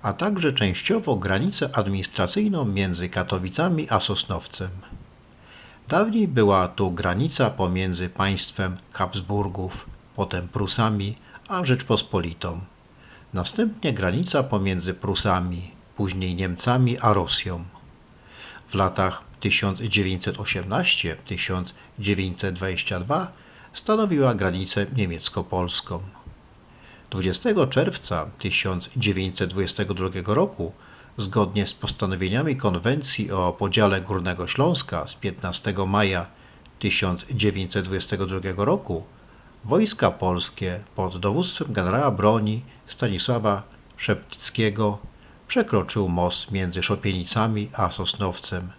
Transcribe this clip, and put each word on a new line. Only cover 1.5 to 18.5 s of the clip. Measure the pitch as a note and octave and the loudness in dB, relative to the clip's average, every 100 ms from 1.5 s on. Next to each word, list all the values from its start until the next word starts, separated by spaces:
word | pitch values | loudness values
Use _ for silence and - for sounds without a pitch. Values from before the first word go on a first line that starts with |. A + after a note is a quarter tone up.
| - C#3 | 0 0
administracyjną | A#2+ G2 G2 F#2+ - F2+ - G#3+ F#3 A2 | 0 0 -2 -2 0 2 2 2 2 0
między | G2 G2 E2+ F2+ | 2 0 0 -2
Katowicami | G2+ F2+ F#2+ F#2 - F3 D#3+ D3+ | -2 0 -2 -2 0 2 2 2
a | G#2+ | 2
Sosnowcem. | - G2 - F2 - - F#2 F#2 - - - - - - - - - - - | 2 -2 -2 -6 -6 -8 -8 -8 -14 -18 -18 -20 -20 -20 -20 -20 -20 -20 -2
Dawniej | D#3+ A3 A3 G3 | 2 2 2 2
była | B2+ G2+ G2 F2+ | 6 6 6 4
tu | - F#2+ | 0 0
granica | F2 F2+ F2+ D#3 - A#2 | 0 0 0 0 2 0
pomiędzy | - F#2 F#2 F#2+ F2 F2+ | 2 0 2 0 -2 -4
państwem | - G2 F#2+ - - F#2+ F#2 - | 0 0 0 -4 -4 -4 -4 -12
Habsburgów, | - F#2 G2+ F2 G2+ G2+ F#2+ F#2 - - - - - | -4 -2 -2 -2 -2 -2 -4 -6 -8 -14 -18 -16 -6
potem | G2 F2+ F2 | -4 -4 -4
Prusami, | - G2 - A2 G#2+ G2 A#2 - - - | -4 -2 2 2 2 -2 -6 -14 -20 -6
a | F#3 D3 | -2 2
Rzeczpospolitą. | B2+ - A2 - F#2+ E2+ E2 F2+ E2+ F#2+ - - - - - - | 0 2 0 2 -2 -2 -6 -8 -8 -10 -18 -20 -20 -20 -20 -8
Następnie | F#2 F2 - A3+ A3 D#3+ | -4 -4 0 0 0 -2
granica | G#2 F#2 G#2+ F3+ D3 | 0 0 0 0 0
pomiędzy | C3 G#2 G2 F#2 E2+ | 2 0 2 0 -2
Prusami, | F#2 F#2+ F#2+ G#2 F#2 F2+ F2 F#2 - - - | -4 -2 0 2 2 0 -4 -8 -16 -20 -4
później | G2 F#2 F#2 F2 | -2 0 -2 0
Niemcami | F#2+ F2 - B2 B2+ B2 | -2 -2 2 4 4 4
a | A#2 | 4
Rosją. | G2 E2+ - F#2 F2 F2 - - - - - - - - | 4 2 -2 -2 -6 -8 -16 -20 -20 -20 -20 -20 -20 -20